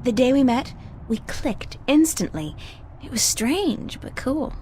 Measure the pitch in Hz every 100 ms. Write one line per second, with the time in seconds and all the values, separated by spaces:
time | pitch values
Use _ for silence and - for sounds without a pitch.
0 | 247 220 254 277 262 240 - - - -
1 | - 226 - - 285 202 - - - 294
2 | 311 - 170 156 151 - - - - -
3 | - 226 - - 220 339 392 220 - -
4 | - - - 294 269 -